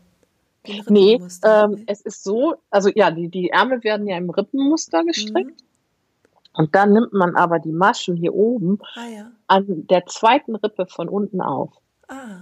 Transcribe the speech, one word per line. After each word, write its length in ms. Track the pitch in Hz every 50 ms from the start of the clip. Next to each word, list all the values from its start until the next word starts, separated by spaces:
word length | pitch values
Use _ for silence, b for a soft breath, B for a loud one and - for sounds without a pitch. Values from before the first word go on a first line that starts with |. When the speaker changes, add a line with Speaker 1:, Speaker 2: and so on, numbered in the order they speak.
| _ _ _ _ _ _ _ _ _ _ _ _ _
Speaker 1:
Wie 80 | - 208 208
ein 40 | 208 -
Speaker 2:
Nee, 220 | 208 208 190 202 226
Speaker 1:
Rippenmuster. 500 | 247 180 - - - - 220 214 214 214
Speaker 2:
ähm, 80 | 214
Speaker 1:
Nee. 120 | 202 208 220
Speaker 2:
es 140 | - 208 -
ist 220 | - 226 - - -
so, 320 | 196 208 233 269 330 311 - _ -
also 200 | - 202 190 202 -
ja, 160 | 214 196 170
die, 200 | 165 165 175 170
die 200 | 175 190 180 170
Ärmel 340 | - 175 214 254 262 240 226
werden 200 | 214 214 208 208
ja 120 | 202 185
im 120 | 170 180 175
Rippenmuster 760 | 160 - 202 - - 269 269 277 311 320 - - - 330 330
gestrickt. 560 | 339 330 214 214 214 214 349 370 269 330 _
Speaker 1:
Mhm. 40 | _ _ _ _ _ _ _ _ _ _ _ _ _ _ _ _ _ _ -
Speaker 2:
Und 220 | - 156 151 -
dann 160 | 190 202 208
nimmt 220 | 202 220 233 - -
man 220 | 196 180 175 -
aber 220 | - 175 170 170 165
die 120 | 160 160
Maschen 460 | 156 165 190 208 240 - - - 175
hier 160 | 170 170 160 -
oben 440 | - 208 226 247 240 165 175 202 208 - - -
Speaker 1:
Ah, 120 | 233 233
ja. 240 | 233 226 208 214 233 _ _ _
Speaker 2:
an 400 | - 190 196 196 202 185 156 -
der 180 | - 185 180 180
zweiten 480 | - - - - 226 247 285 - - 220
Rippe 300 | 214 - 214 _ - 185
von 200 | - - - 170
unten 320 | 165 180 202 208 - - 185
auf. 300 | - - 139 131 - - _ _ _ _ _ _ _ -
Speaker 1:
Ah, 320 | 262 269 262 226 196 180